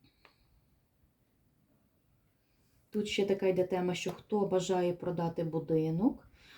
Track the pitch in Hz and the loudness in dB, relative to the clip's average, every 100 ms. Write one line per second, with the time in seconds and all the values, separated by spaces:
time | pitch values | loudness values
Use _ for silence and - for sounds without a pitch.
0 | _ _ - _ _ _ _ _ _ _ | _ _ -20 _ _ _ _ _ _ _
1 | _ _ _ _ _ _ _ _ _ _ | _ _ _ _ _ _ _ _ _ _
2 | _ _ _ _ _ _ _ _ _ 214 | _ _ _ _ _ _ _ _ _ -4
3 | 202 - 196 190 190 180 185 185 180 175 | -2 0 0 2 2 2 0 0 -2 -2
4 | 185 - - 208 196 185 180 185 175 175 | -6 -8 -4 -2 2 0 2 2 0 -2
5 | 180 165 170 170 160 160 151 160 160 165 | -4 -2 -2 -2 -4 -4 0 0 2 2
6 | 233 - - - - | 0 0 -8 -20 -20